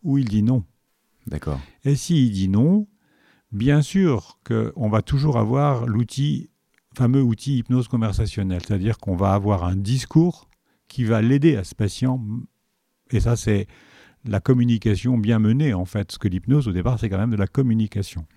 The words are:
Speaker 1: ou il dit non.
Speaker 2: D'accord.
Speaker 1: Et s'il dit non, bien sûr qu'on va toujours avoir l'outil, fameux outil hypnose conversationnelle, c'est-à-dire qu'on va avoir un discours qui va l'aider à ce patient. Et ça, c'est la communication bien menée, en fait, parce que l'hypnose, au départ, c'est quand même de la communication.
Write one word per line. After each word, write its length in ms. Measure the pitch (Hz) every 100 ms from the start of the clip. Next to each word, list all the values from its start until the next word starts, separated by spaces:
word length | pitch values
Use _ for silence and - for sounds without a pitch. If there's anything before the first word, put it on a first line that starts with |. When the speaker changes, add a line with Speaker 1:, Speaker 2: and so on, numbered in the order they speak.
Speaker 1:
ou 140 | 170 139
il 80 | 123
dit 160 | 107
non. 220 | 107 127 90 _ _ _ _ _ -
Speaker 2:
D'accord. 340 | 73 - 69 - _
Speaker 1:
Et 100 | 139
s'il 360 | 139 - 170 127
dit 160 | 98 95
non, 400 | 101 139 202 208 _ _ _ _ _ _
bien 300 | 104 123 147
sûr 560 | 143 196 185 117 - - -
qu'on 420 | 113 113 - 107
va 140 | 107
toujours 340 | - 139 151 120
avoir 500 | 110 135 147 127 120
l'outil, 640 | 107 117 - 147 147 - _ _ _ _
fameux 280 | - 120 135
outil 360 | 127 113 - 135
hypnose 280 | 117 127 123
conversationnelle, 760 | 120 110 95 110 - 95 90 -
c'est-à-dire 300 | 101 101 110
qu'on 180 | -
va 200 | 87 98
avoir 300 | 101 101 98
un 120 | 87 95
discours 720 | 101 127 - 160 175 - _ _ _ _ _
qui 160 | -
va 160 | 113 113
l'aider 360 | 110 143 156 127
à 80 |
ce 100 | 90
patient. 500 | - 104 - 127 127 107 117 - _ _ _ _ _ _
Et 100 | 110
ça, 160 | 87 120
c'est 300 | - 104 98 - _ - - _
la 160 | 120 101
communication 800 | - 127 120 113 110 95 120 123
bien 200 | 104 113
menée, 360 | 107 123 151
en 100 | 95
fait, 200 | 92 107 95
parce 100 | -
que 100 | 104
l'hypnose, 380 | 90 - 147 120
au 60 |
départ, 260 | 87 98 120
c'est 120 | 107
quand 80 | 95
même 120 | 113
de 60 | 110
la 100 | 95
communication. 800 | - 131 110 107 104 98 85 78